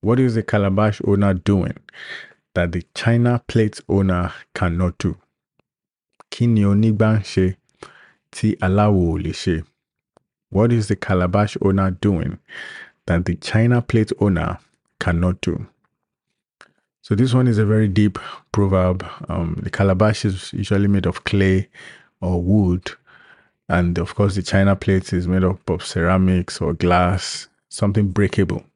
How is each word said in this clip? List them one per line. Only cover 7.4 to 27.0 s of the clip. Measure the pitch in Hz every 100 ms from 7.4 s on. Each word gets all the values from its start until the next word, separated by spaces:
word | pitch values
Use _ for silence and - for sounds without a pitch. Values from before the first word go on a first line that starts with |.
| 92 87 _ _ - - - _ _
tí | - 110 -
aláwo | 95 98 104 101 85 82
ò | 85
lè |
ṣe? | 85 - 80 - _ _ _ _ _ _ _ _
What | 95 117
is | 120 104
the | 104
calabash | - 95 90 101 104 -
owner | 95 98 95
doing | 90 104 92 71 - _ - - - - _ -
that | 87 90
the |
china | 87 - 110 117 123
plate | 117 117 107 -
owner | 104 90 82 - _ _ _ _
cannot | - 85 90 92
do? | - 80 - _ _ _ _ _ _ _ _ _ - _ _ _
So | - 104
this | 127
one | 127 127
is | 110
a | 107
very | 110 110
deep | 95 104 - - - _
proverb. | - 98 92 92 92 87 - -
Um, | 87 85 82
the | 92
calabash | - 101 92 107 104 107
is | 95 -
usually | - 101 98 101
made | 101 90
of | -
clay | - 101 95 95 98 - - - _ _
or | 90 90
wood. | 87 104 95 90 - - _ - _ _ _ _ _
And | 85 87 87
of | 85 -
course, | 101 95
the |
china | 87 98 98 95
plate | - 95 -
is | 90 87
made | 92
up | 92 90 -
of | 87 -
ceramics | - 85 92 92 92 87 -
or | 78
glass, | 82 87 87